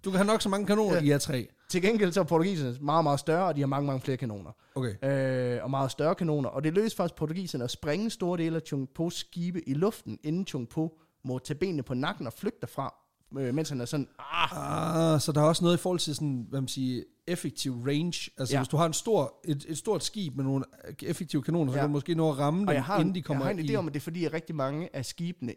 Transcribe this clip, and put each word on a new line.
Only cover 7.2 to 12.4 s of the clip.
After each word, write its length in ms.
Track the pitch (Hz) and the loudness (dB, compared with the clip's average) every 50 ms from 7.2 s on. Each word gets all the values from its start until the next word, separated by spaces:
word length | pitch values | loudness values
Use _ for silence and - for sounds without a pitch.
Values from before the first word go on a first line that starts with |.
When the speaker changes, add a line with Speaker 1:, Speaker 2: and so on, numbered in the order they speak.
| 160 151 160 185 190 170 - 135 120 | -4 -4 -2 -4 -6 -6 -4 -4 -4
Speaker 2:
at 80 | 127 | -4
sprænge 380 | - - - 156 147 185 214 226 | -6 -6 -2 -2 -2 0 -2 -4
store 280 | - - 190 175 180 | -4 -2 -2 -2 0
dele 180 | 170 165 160 160 | 0 0 0 -2
af 60 | 165 160 | -4 -4
Chong 220 | - 151 139 135 - | -4 -4 -4 -4 -6
Pos 240 | _ - 165 175 170 | _ -4 -4 -2 -2
skibe 560 | - - _ - 180 170 180 180 180 - - | -6 -10 _ -8 -4 -4 -4 -4 -4 -4 -2
i 40 | 135 | 0
luften, 460 | 147 175 214 220 - - - 110 - - | 2 2 0 0 -2 -10 -10 -10 -6 -4
inden 240 | 151 156 180 190 | -2 -2 -2 -2
Chong 220 | - - 139 120 - | -4 -4 -6 -6 -4
Po 300 | - 160 160 160 - _ _ _ _ _ _ | -2 -2 -2 -2 -4 _ _ _ _ _ _
må 160 | - 127 127 | -4 -4 -4
tage 180 | - - 147 | -4 -6 -2
benene 260 | 143 185 196 175 147 123 | -2 -2 -2 0 -4 -4
på 100 | - 135 | -4 -4
nakken 340 | 127 135 165 202 - 147 | -2 -2 -2 -4 -4 -8
og 60 | 117 - | -8 -8
flygter 340 | - | -4